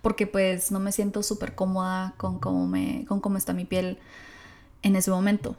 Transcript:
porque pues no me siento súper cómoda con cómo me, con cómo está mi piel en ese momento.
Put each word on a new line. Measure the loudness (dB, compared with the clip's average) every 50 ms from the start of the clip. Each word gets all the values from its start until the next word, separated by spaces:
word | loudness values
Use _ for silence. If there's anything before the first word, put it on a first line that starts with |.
| 0
porque | 0 2 0 0
pues | 0 2 2 2 2 2 0 -2 -2
no | -2 0
me | -2 0
siento | 0 0 0 0 0 -2 -2
súper | -2 -4 -4 -6 -6 -4
cómoda | -2 0 0 0 0 0 0 -2 -2 -4 -4 -6
con | -4 -4 -4 -2
cómo | -2 -2 0 0 0 2
me, | 0 0 0 0 -2 -2 -4 -4
con | -2 -2 0
cómo | 0 0 0 0
está | -2 -2 -2
mi | -4 -2
piel | -2 0 0 0 -2 -4 -8 -12 -18 -20 -20 -20 -20 -20 -20 -20 -20 -20 -20 -20 -20 -6 0 4
en | 4 4
ese | 4 4 2
momento. | 2 4 4 4 2 2 0 -4 -8